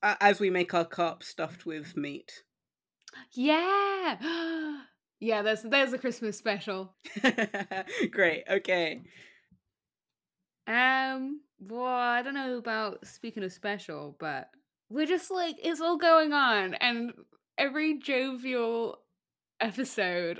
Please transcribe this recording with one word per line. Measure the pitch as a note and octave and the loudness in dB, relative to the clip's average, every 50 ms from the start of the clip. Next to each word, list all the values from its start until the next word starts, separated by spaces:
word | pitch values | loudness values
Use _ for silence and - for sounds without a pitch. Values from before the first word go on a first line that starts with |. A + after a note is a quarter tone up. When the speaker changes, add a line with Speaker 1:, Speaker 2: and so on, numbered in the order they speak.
Speaker 1:
A-, | - G#3 - - | 2 2 4 6
as | G3+ G#3 G3 F#3+ | 6 6 6 6
we | G#3 F#3 | 4 2
make | F#3 F3+ F3+ - F#3 | 4 2 2 2 2
our | F3 E3+ | 0 0
cup | E3+ - - F3 E3 - - - | 0 0 0 0 0 -2 -4 -10
stuffed | - - - D#3+ D#3 E3+ F3 - | -12 -8 -6 -6 -6 -8 -10 -10
with | E3+ D#3 D#3 D3 - - | -8 -8 -8 -10 -8 -6
meat. | D#3 D3 C#3+ C#3+ - - - - - - _ _ _ _ _ _ _ _ _ _ _ _ - - - - _ - | -6 -6 -6 -6 -10 -14 -16 -20 -20 -20 _ _ _ _ _ _ _ _ _ _ _ _ -20 -20 -20 -20 _ -4
Speaker 2:
Yeah! | B3 B3+ D4+ D4+ D#4+ F4 F#4+ G4 G4+ G4+ G4 G4 F#4+ F#4 D#4 A3 F3+ | 0 2 4 4 4 4 2 2 2 2 2 0 0 -2 -2 -2 -2
<gasps> | A#3+ E4 E4 E4 E4 E4 E4 D#4+ D#4 D4+ D4 C#4 B3 - _ _ _ _ _ - | -4 -4 -4 -2 -2 -4 -4 -4 -4 -6 -6 -8 -12 -18 _ _ _ _ _ -6
Yeah, | G#3 A3+ A3 G#3 | -2 0 0 2
there's, | G3+ G#3+ A3 G#3+ A3+ | 2 0 0 -2 -2
there's | A3 C#4 C#4 C4+ B3 | 0 2 2 2 2
a | B3+ | 0
Christmas | B3 - B3 A#3+ - A#3 G#3+ G3+ | -2 -4 -4 -4 -4 -4 -6 -6
special. | - - A3+ G3 F#3 - A3 F#3+ F#3+ F#3+ F#3 _ _ - - - G#3 | -4 -2 -2 -2 -2 -4 -6 -6 -6 -8 -10 _ _ -18 -14 -4 0
Speaker 1:
<laughs> | - B3+ - A#3+ G#3+ G3+ - G3 G3 - F#3+ F#3+ F#3 - A4 A#4+ D4+ - | 2 2 2 2 0 -2 -2 -6 -6 -6 -6 -8 -6 -6 -4 -2 -2 0
Great, | - G3+ F#3 E3+ D#3 - - - | 2 4 4 4 2 0 -2 -2
okay. | F#3+ G3+ - - F#3 F3 E3 D#3 D#3+ - - - - - - - - _ _ _ _ _ _ _ _ _ _ _ _ _ _ _ _ _ _ _ _ _ _ _ _ _ - | -2 0 0 0 0 0 0 -2 -4 -8 -14 -18 -20 -20 -20 -20 -20 _ _ _ _ _ _ _ _ _ _ _ _ _ _ _ _ _ _ _ _ _ _ _ _ _ -6
Speaker 2:
Um, | - A3+ A#3+ B3+ C4 C4 C4 C4 C4 C4 C4 C4 C4+ D4 D4 - _ _ - | 0 2 4 4 6 4 4 2 0 -2 -2 -4 -6 -6 -8 -10 _ _ -18
well, | G3 G3 A3+ A#3+ B3 | -14 -10 -6 -4 -2
I | B3+ B3+ B3 B3 A#3+ A#3+ A#3+ | 0 0 2 2 2 2 2
don't | B3 C4+ C#4 | 0 -2 -2
know | C#4 C4 B3+ B3 | -4 -2 -2 -4
about, | A#3+ G#3+ A#3 A3 A3 G#3+ G3+ - - - | -4 -4 -4 -2 -2 -2 -4 -6 -10 -14
speaking | - - - - A3+ - G#3+ F#3+ | -18 -16 -12 -10 -10 -6 -6 -6
of | F#3 | -6
special, | F#3 - - G3+ G#3 - - - D#3 D3 D3 D3 D3+ | -6 -6 -4 -4 -4 -4 -6 -10 -10 -10 -10 -12 -12
but | - D#3+ D#3 C#3 C3+ - - _ _ _ _ _ _ _ - | -8 -6 -6 -6 -6 -8 -12 _ _ _ _ _ _ _ -6
we're | G#3+ C#4+ D#4 | -2 0 0
just, | D4 F#4 E4 - - | 2 2 0 0 -2
like, | F#4+ F4+ F4 E4 D4 - | -2 -2 -2 -2 -4 -4
it's | - E4 E4 C#4+ | -4 -2 -2 0
all | E4 E4+ F4 | 0 0 2
going | D4 F4 E4 D#4+ D#4+ D#4 D4+ | 4 6 8 8 8 6 6
on, | D4 C#4+ C4+ B3 A3 G3+ F#3+ F#3 - | 4 4 4 4 4 2 2 0 0
and | - - B3 A#3+ A#3 A#3 A#3+ - - - _ - - _ _ _ | 0 0 2 2 0 -4 -6 -8 -12 -18 _ -20 -20 _ _ _
every | - C#4 C#4 C4 D4+ D#4 D#4 D4+ C4 | 0 0 0 0 0 0 0 0 0
jovial | - D4 C4+ B3+ C4 C4+ C4 A#3+ B3 C4 B3+ A#3+ A#3 A3+ A#3 A#3 A#3 - - - _ _ _ _ _ _ _ _ _ _ _ - | -2 0 0 0 0 0 -4 -6 -4 -2 -2 0 0 0 0 -2 -2 -4 -6 -8 _ _ _ _ _ _ _ _ _ _ _ -4
episode, | A3 A3+ F3+ A#3+ C4 - - A3+ F#3+ F3+ F3 F3 F3 E3+ F3 | -4 -2 -2 -4 -6 -4 -2 0 0 0 0 0 -2 -2 -4